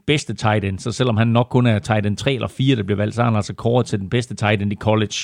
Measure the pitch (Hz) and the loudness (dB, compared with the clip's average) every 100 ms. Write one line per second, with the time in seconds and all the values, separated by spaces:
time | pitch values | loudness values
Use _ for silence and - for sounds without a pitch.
0 | - 147 - 107 110 107 98 92 120 107 | -2 -2 -4 -2 0 0 -2 -6 -6 -2
1 | 127 107 117 117 120 127 123 104 - 110 | 0 2 2 2 2 2 2 2 0 0
2 | 104 98 139 127 107 - 135 120 95 101 | 0 -2 -2 -2 -4 0 2 2 0 -2
3 | 107 113 120 107 - 98 117 123 117 104 | -2 0 0 0 -2 -4 0 0 0 -4
4 | 95 120 123 107 104 104 101 104 113 110 | -2 -4 -4 -2 0 2 0 0 2 2
5 | 104 - | 0 -4